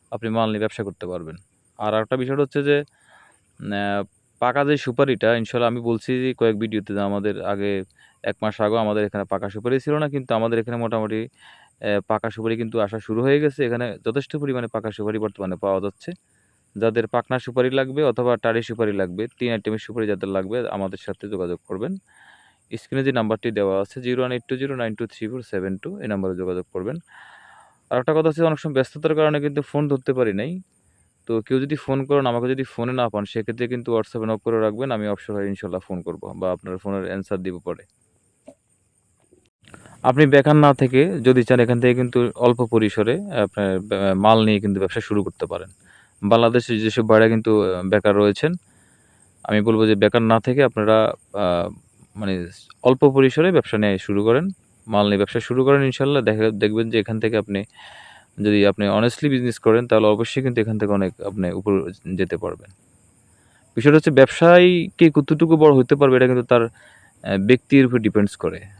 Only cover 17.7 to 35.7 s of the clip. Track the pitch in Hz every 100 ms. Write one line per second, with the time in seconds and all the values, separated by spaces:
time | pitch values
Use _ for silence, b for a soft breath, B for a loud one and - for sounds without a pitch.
17.7 | 135 131 139 143 117 123 117 117 117 113
18.7 | 113 107 98 92 90 117 _ 120 113 107
19.7 | 107 - 117 104 95 98 95 95 120 113
20.7 | 98 95 98 - - 104 95 87 87 -
21.7 | 92 135 190 - b b b b b _
22.7 | 113 - 135 135 123 107 110 123 104 98
23.7 | 95 101 135 123 123 127 123 - 131 139
24.7 | 131 113 107 113 - 107 127 117 98 95
25.7 | 95 160 202 113 101 95 90 92 90 -
26.7 | 92 101 165 - b b b b b b
27.7 | b _ 123 127 156 160 156 165 151 160
28.7 | 131 131 151 156 156 156 151 147 143 -
29.7 | 147 147 135 - 127 113 98 135 185 -
30.7 | _ _ _ _ _ - 113 - 131 143
31.7 | 151 - 135 135 143 131 120 123 131 131
32.7 | - 120 127 117 104 101 113 107 113 120
33.7 | 123 120 117 110 117 110 110 117 113 110
34.7 | 107 135 110 104 101 - 104 101 98 95